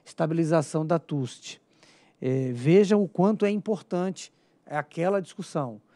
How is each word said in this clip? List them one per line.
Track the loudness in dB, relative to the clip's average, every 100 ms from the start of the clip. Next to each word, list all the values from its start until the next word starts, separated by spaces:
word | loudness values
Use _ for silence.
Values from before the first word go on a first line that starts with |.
estabilização | -12 -4 -2 0 2 2 0 -2 -2
da | -2
tust. | -2 -6 -6 -10 -20 -20 _ _ _ _ _ -8
Eh, | -4 -2 -2
veja | -2 4 6 6 4
o | 2
quanto | 2 2 2
é | 0
importante | -2 -4 -6 -4 -4 -4 -8 -16 _ _ _ -10
aquela | -8 -6 -4 -2 -2
discussão, | -4 -12 -8 -6 -6 -10 _